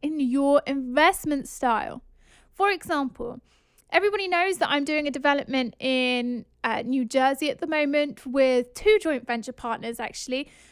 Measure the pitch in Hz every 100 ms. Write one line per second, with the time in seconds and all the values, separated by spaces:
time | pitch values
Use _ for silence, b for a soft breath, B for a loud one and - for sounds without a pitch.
0 | 294 311 254 269 277 285 - 277 254 269
1 | 330 381 311 285 - - 254 214 - -
2 | - _ b b b - 403 370 - 302
3 | 269 - 233 254 _ b b b b 339
4 | 403 403 381 349 381 349 320 285 285 302
5 | 294 262 285 285 - 262 240 - 262 262
6 | 254 247 240 240 - _ 226 202 - 262
7 | 233 262 262 269 294 - 320 302 294 294
8 | 294 - 262 269 262 254 247 - 415 427
9 | 320 262 233 233 220 - 240 220 226 233
10 | 220 - - 254 302 B B